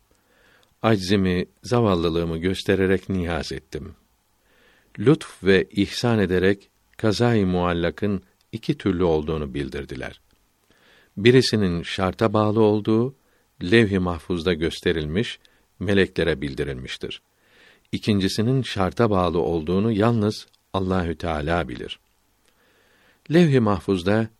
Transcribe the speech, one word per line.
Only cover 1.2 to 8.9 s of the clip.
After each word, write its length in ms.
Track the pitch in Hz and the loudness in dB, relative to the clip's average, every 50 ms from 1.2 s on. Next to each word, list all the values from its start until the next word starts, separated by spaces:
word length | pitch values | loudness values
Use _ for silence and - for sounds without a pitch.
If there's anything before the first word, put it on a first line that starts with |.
| 95 92 90 90 - - _ _ - | 2 2 0 -2 -4 -6 _ _ -6
zavallılığımı 760 | - 123 120 117 101 92 85 82 85 80 85 85 82 82 82 | -2 0 2 2 2 2 2 2 0 0 -2 -2 -2 -4 -4
göstererek 720 | 85 95 95 - - - 98 95 95 92 95 92 - - | -2 -4 -4 -2 -2 0 0 2 2 2 0 0 -2 -4
niyaz 420 | 95 92 87 82 85 69 - - | -4 -4 -4 -4 -4 -6 -6 -8
ettim. 440 | - - - _ - 73 - - - _ _ _ _ _ _ _ _ _ _ _ _ _ _ _ _ _ _ _ - - | -10 -12 -12 _ -14 -14 -12 -14 -18 _ _ _ _ _ _ _ _ _ _ _ _ _ _ _ _ _ _ _ -10 -2
Lütf 440 | 104 127 160 - - - - - 87 | 2 2 2 2 0 -8 -14 -4 2
ve 240 | 95 95 92 82 - | 4 4 4 2 0
ihsan 480 | - 101 101 - - - - 120 117 107 | -2 -2 -2 -2 -2 -2 -2 0 0 2
ederek 500 | 95 85 92 90 90 98 101 - - _ _ _ _ _ _ - | 0 0 2 2 2 2 0 0 -4 _ _ _ _ _ _ -4
kazayı 500 | 110 110 98 101 120 120 117 107 98 92 | -2 0 0 2 2 2 2 2 2 0
muallakın 760 | 90 90 87 87 85 85 85 85 80 - 104 104 101 90 - _ _ _ _ _ | 0 0 0 0 0 0 -2 -2 -4 -4 -4 -4 -4 -4 -8 _ _ _ _ _
iki 260 | - 110 - - 147 - | -14 -8 -6 -6 -6 -4
türlü 260 | - 101 | -2 -2